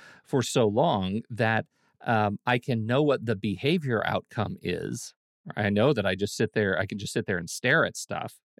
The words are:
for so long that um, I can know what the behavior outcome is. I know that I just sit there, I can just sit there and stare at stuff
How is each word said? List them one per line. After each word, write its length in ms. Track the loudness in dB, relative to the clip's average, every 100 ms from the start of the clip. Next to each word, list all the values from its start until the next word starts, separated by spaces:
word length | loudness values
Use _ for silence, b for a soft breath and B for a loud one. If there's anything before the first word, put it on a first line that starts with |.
| B B
for 180 | -4 -2
so 240 | 0 2 2
long 560 | 4 2 2 0 -4 -6
that 380 | -2 0 2 -2 _ _ _
um, 360 | 0 2 2 0 0
I 120 | 0
can 280 | 0 -2 0
know 160 | 2
what 240 | 2 2 0
the 100 | -2
behavior 720 | -2 -2 0 0 0 0 0
outcome 500 | -2 -4 -4 -4 -4
is. 520 | -4 -4 -4 -8 -10 -18 _ _ -10 -2
I 140 | 0
know 220 | 4 4
that 140 | 4 0
I 80 |
just 220 | 0 -2 0
sit 160 | 0
there, 240 | 2 0 0
I 80 | -2
can 120 | -6
just 140 | -4
sit 140 | -4 -2
there 120 | -2
and 100 | -4
stare 360 | -4 2 2
at 120 | 2 -4
stuff 440 | -8 -8 -8 -12 _